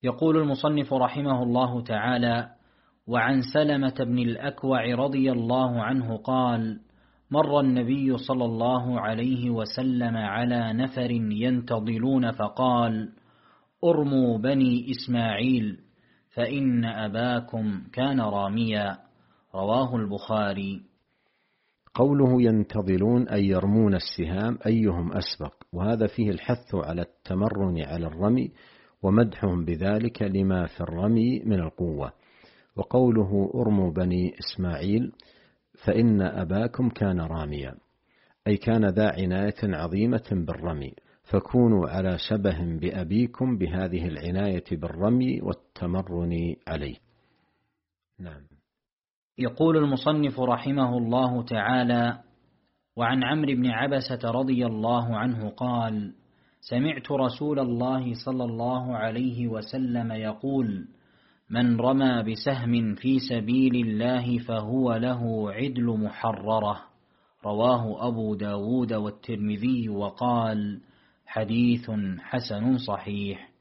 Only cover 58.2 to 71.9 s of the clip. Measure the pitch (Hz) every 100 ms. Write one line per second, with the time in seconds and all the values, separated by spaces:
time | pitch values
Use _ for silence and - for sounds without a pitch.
58.2 | 131 131 120 113 120 127 127 117 110 113
59.2 | 127 120 120 110 107 135 127 120 113 110
60.2 | 107 107 135 135 117 95 87 - _ _
61.2 | _ _ _ 110 123 113 120 135 135 120
62.2 | 110 110 - 131 120 120 113 104 127 135
63.2 | 127 120 107 127 131 123 117 107 120 127
64.2 | 120 120 117 113 107 131 127 113 123 123
65.2 | 117 113 104 101 139 123 120 110 107 -
66.2 | 117 104 101 110 104 101 - _ _ _
67.2 | _ _ 104 104 120 123 113 104 120 117
68.2 | 110 104 104 101 101 127 120 113 104 101
69.2 | - 110 104 104 120 127 110 101 101 -
70.2 | 123 120 113 107 104 101 _ _ _ _
71.2 | - - 104 113 120 120 120